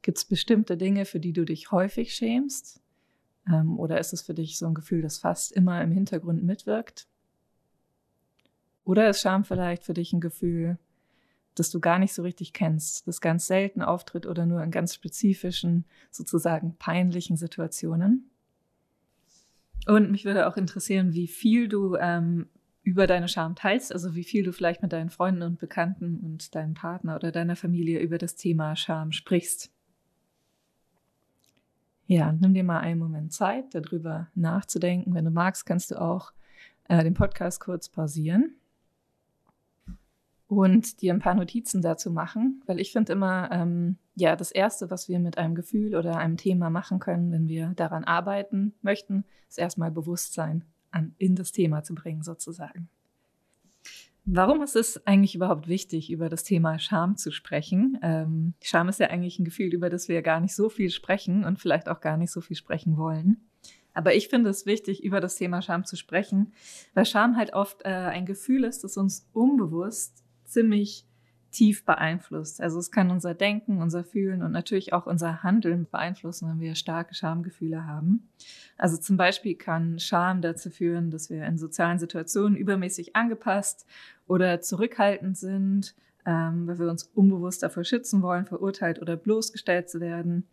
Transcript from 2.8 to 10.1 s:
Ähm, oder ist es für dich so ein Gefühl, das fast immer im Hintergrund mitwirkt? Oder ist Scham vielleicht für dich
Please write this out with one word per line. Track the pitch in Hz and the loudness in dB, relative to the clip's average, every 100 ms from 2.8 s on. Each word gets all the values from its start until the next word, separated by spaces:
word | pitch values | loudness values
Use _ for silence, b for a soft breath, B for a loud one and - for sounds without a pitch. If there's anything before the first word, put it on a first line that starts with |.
| _ _ _ _ _ _ - | _ _ _ _ _ _ 0
Ähm, | 160 160 170 | 2 2 0
oder | 165 165 | -2 -2
ist | 165 | -4
es | 170 | -8
für | - | -8
dich | 165 160 - | -8 -6 -6
so | 170 | -4
ein | |
Gefühl, | 160 151 170 | -4 -2 -2
das | 156 - | -2 -2
fast | 175 170 - | -2 -2 -2
immer | 202 180 175 | 4 4 4
im | 165 | 0
Hintergrund | 180 202 170 170 165 | 2 0 -2 -2 0
mitwirkt? | 180 202 - 214 226 - - _ _ _ _ _ _ _ _ _ _ _ _ _ _ _ _ _ | 0 -2 -2 -4 -4 -18 -20 _ _ _ _ _ _ _ _ _ _ _ _ _ _ _ _ _
Oder | - 185 220 | 2 4 6
ist | 202 | 4
Scham | 190 190 | 2 2
vielleicht | 208 185 175 175 | 2 0 0 -2
für | - | -4
dich | 170 170 | -4 0